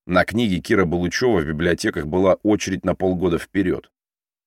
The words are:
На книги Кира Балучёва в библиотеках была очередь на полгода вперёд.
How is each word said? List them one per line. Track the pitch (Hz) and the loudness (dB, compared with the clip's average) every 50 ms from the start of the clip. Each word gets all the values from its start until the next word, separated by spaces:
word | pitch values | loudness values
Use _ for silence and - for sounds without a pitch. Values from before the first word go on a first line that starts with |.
| _ | _
На | - 90 90 82 | 0 2 2 2
книги | - 95 113 120 104 90 78 | 2 0 0 0 0 0 -2
Кира | - - 117 98 92 | 0 0 2 2 2
Балучёва | 80 85 87 90 85 - - 127 123 107 87 | 2 0 -2 -2 -2 -2 0 0 2 2 2
в | 73 | 0
библиотеках | 76 78 73 85 87 82 - - 107 - 87 73 | -2 -4 -2 0 0 0 0 -2 -4 -4 -4 -6
была | 76 80 92 98 95 90 - - | -2 0 2 4 4 2 2 2
очередь | 104 107 - - 95 95 87 - | 2 0 2 0 -4 -6 -2 -2
на | 92 82 | -4 -2
полгода | - 95 92 92 85 92 87 82 78 | 0 0 0 0 0 0 0 -2 -2
вперёд. | - - - 98 95 90 - - - _ _ _ _ _ _ _ _ _ _ _ _ | -4 -4 -4 -2 0 0 -2 -4 -6 _ _ _ _ _ _ _ _ _ _ _ _